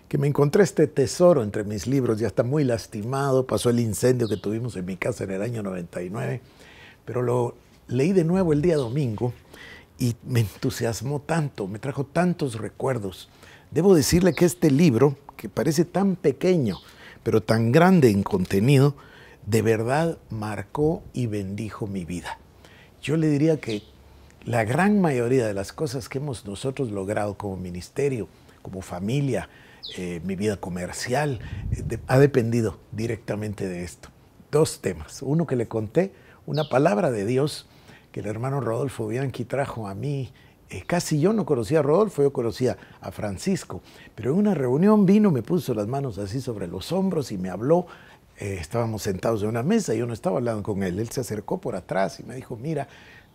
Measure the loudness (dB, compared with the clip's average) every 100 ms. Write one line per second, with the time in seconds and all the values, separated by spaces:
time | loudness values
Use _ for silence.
0 | -6 -2 0 2 4 4 4 4 2 2
1 | 0 4 6 6 2 -4 -4 -4 -2 0
2 | 2 0 -2 0 0 2 0 -2 -4 -10
3 | -6 -2 2 2 2 0 2 2 0 2
4 | 2 2 0 -2 -4 -6 -6 -8 -8 -6
5 | -4 -4 -6 -4 -4 -6 -6 -8 -8 -10
6 | -8 -6 -6 -8 -10 -20 -20 -20 -20 -20
7 | -6 -2 0 2 0 -6 _ _ -4 0
8 | 2 4 2 2 2 2 2 2 0 -2
9 | -2 -2 -4 -4 -16 -20 -20 -20 -16 -4
10 | -2 -2 -2 0 0 -2 -4 -2 -4 -4
11 | -6 -6 -2 -2 -2 -4 -8 -6 -6 -6
12 | -4 0 0 0 -4 -4 -8 -4 -2 -2
13 | -4 -10 -20 -20 -20 -20 -4 2 6 8
14 | 6 4 4 4 2 4 4 6 6 6
15 | 4 2 -14 -14 -8 -2 0 2 2 2
16 | 2 2 0 2 2 2 2 -2 -10 -20
17 | -20 -8 0 0 2 2 4 6 8 8
18 | 6 4 2 0 2 2 6 6 6 2
19 | -14 -20 -20 -14 -2 2 2 2 2 0
20 | 0 -4 -10 -8 -8 -8 -8 -2 -2 -2
21 | -6 -6 -4 -4 -6 -6 -8 -8 -8 -8
22 | -8 -8 -10 -14 -18 -20 -20 -20 -20 -12
23 | -4 0 2 2 2 0 -2 -8 -8 -20
24 | -20 -20 -20 -14 -2 0 2 2 4 4
25 | 2 2 2 2 0 -2 -6 -6 -6 -6
26 | -8 -8 -8 -10 -10 -8 -6 -4 -4 -4
27 | -4 -4 -4 -6 -8 -6 -8 -10 -10 -4
28 | -2 -2 -8 -14 -20 -20 -14 -12 -10 -8
29 | -4 -2 0 -2 -6 -16 -20 -20 -14 -10
30 | -8 -8 -8 -4 -4 -4 -6 -8 -8 -8
31 | -4 -2 -2 -4 -8 -10 -6 -6 -6 -6
32 | 2 6 6 4 2 2 0 -4 -12 -6
33 | -6 -6 -6 -6 -6 -6 -6 -6 -10 -14
34 | -20 -20 _ -20 -2 2 2 0 -6 -6
35 | -12 -10 -2 0 0 -2 -2 -4 0 0
36 | 0 -4 -20 -18 -6 -4 0 4 4 4
37 | 0 0 0 0 0 -4 -16 -20 -20 -20
38 | _ -10 -8 -6 -4 -4 -2 -2 -4 -6
39 | -6 -4 -4 -6 -6 -4 -4 -6 -10 -8
40 | -6 -6 -8 -12 -20 _ -14 -12 -4 -4
41 | 0 2 2 2 0 0 2 2 4 4
42 | 2 2 0 0 -4 0 -2 -2 -10 -14
43 | -12 -8 -6 -4 -2 -2 -4 -14 -14 -20
44 | -20 -8 -2 2 2 2 2 4 6 6
45 | 6 6 6 2 0 -2 0 -2 -2 -4
46 | -6 -6 -6 -6 -6 -8 -8 -8 -4 -2
47 | 0 -2 -4 -6 -6 -2 2 2 0 -12
48 | -20 -20 _ -10 -8 -6 -4 -2 -2 -2
49 | -4 -2 -2 0 -2 -2 0 0 0 -2
50 | -2 -4 -2 -2 -2 -4 -4 -2 -2 -2
51 | -4 -6 -6 -8 -6 -6 -6 -8 -4 -2
52 | -2 -4 -14 -14 -12 -10 -6 -6 -8 -14
53 | -20 -20 -12